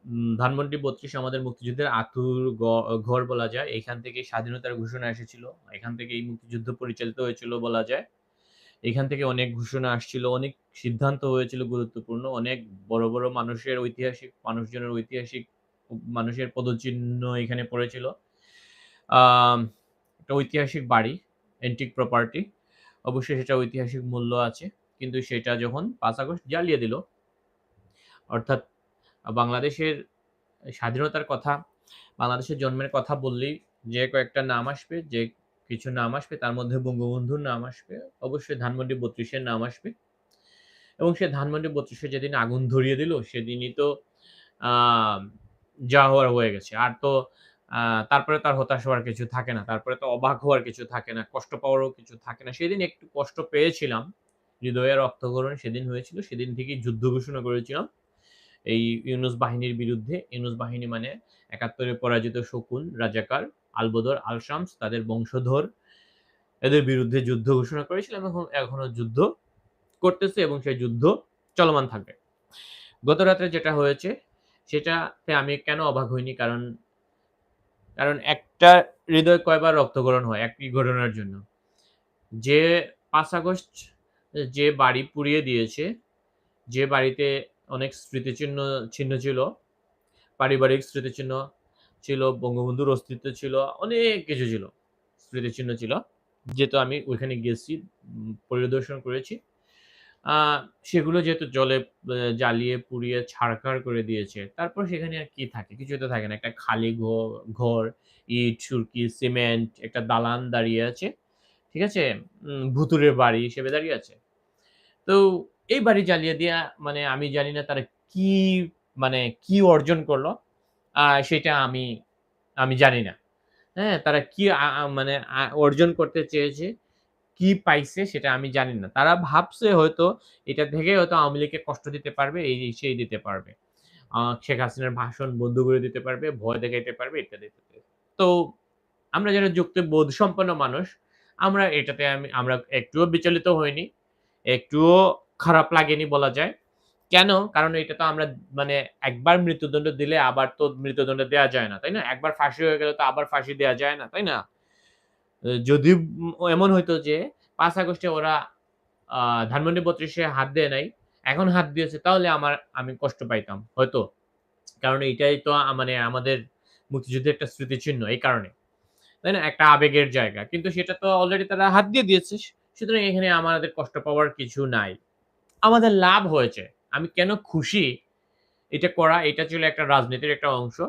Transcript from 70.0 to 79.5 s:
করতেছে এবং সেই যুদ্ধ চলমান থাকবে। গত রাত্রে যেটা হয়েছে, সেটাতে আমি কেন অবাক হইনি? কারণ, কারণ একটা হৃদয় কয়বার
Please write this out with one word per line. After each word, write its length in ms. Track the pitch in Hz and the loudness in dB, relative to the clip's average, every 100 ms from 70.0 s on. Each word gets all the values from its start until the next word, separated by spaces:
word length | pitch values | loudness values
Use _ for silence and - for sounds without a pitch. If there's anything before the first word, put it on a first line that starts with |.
করতেছে 380 | 180 180 190 196 | 0 2 -4 0
এবং 200 | 160 143 | -2 -2
সেই 160 | 139 127 | -4 -4
যুদ্ধ 260 | 120 117 147 214 _ _ _ - | -4 2 2 2 _ _ _ 2
চলমান 280 | 170 147 131 | 4 4 0
থাকবে। 260 | 113 - - _ _ _ - - - - _ 127 | -8 -14 -20 _ _ _ -20 -20 -20 -20 _ 0
গত 140 | 170 | 4
রাত্রে 280 | 190 185 185 | 6 4 2
যেটা 220 | 165 156 | -2 -2
হয়েছে, 360 | 151 143 139 185 262 _ _ _ _ _ | 2 2 2 -4 -8 _ _ _ _ _
সেটাতে 640 | 151 151 165 160 - - | -4 -2 -4 -4 -10 -2
আমি 240 | 147 139 143 | 0 0 -4
কেন 220 | - 151 | -2 -2
অবাক 260 | 156 131 127 | 0 0 -2
হইনি? 200 | 127 127 | -4 -6
কারণ, 420 | 131 117 120 120 113 _ _ _ _ _ _ _ _ _ _ _ - | -4 -4 -2 -6 -12 _ _ _ _ _ _ _ _ _ _ _ -4
কারণ 240 | 143 147 | -2 -2
একটা 520 | - 147 _ _ 175 180 175 _ - | -2 -4 _ _ 12 12 8 _ 2
হৃদয় 300 | 160 160 175 | 4 6 6
কয়বার 360 | 170 | 6